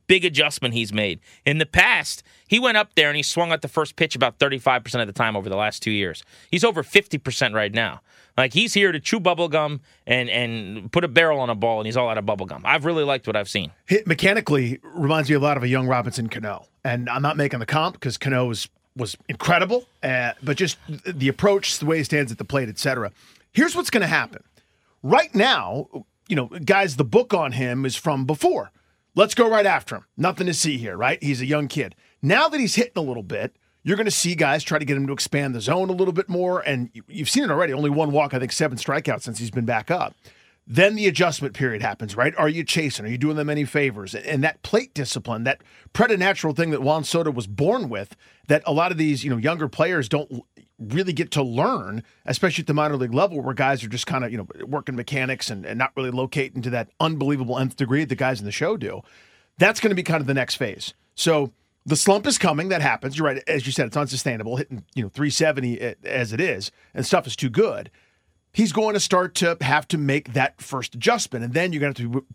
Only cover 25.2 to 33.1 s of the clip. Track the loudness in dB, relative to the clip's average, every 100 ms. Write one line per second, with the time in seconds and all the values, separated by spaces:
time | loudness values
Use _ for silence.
25.2 | 4 4 4 4 0 -6 -8 -12 -16 _
26.2 | -4 -2 -2 -2 4 4 4 2 4 4
27.2 | 4 2 0 -2 -2 0 -2 -2 -2 0
28.2 | 0 0 2 0 -4 _ _ _ _ 2
29.2 | 4 6 4 6 4 2 -2 -10 -10 -2
30.2 | 0 0 -2 0 -2 -2 -6 -2 -2 0
31.2 | -2 -2 0 0 -2 -4 -6 -10 _ _
32.2 | 2 4 4 2 0 0 0 -2 -4